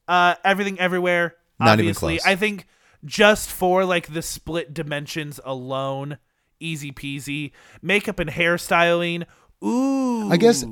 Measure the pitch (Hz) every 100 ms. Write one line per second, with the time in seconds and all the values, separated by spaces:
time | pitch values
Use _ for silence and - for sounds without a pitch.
0 | - 180 175 170 190 196 202 190 180 180
1 | 180 175 170 - _ - 160 - 170 -
2 | 160 165 175 190 214 202 - _ _ _
3 | 156 165 214 214 - - 185 180 190 175
4 | 165 156 165 - - 165 160 151 147 147
5 | 147 160 147 139 131 135 127 135 135 135
6 | 139 147 _ _ _ _ 160 160 143 127
7 | 143 139 131 143 143 - - - 160 202
8 | 214 190 160 127 170 170 - 175 170 175
9 | 175 170 170 _ _ _ 202 240 269 269
10 | 262 233 214 170 226 240 120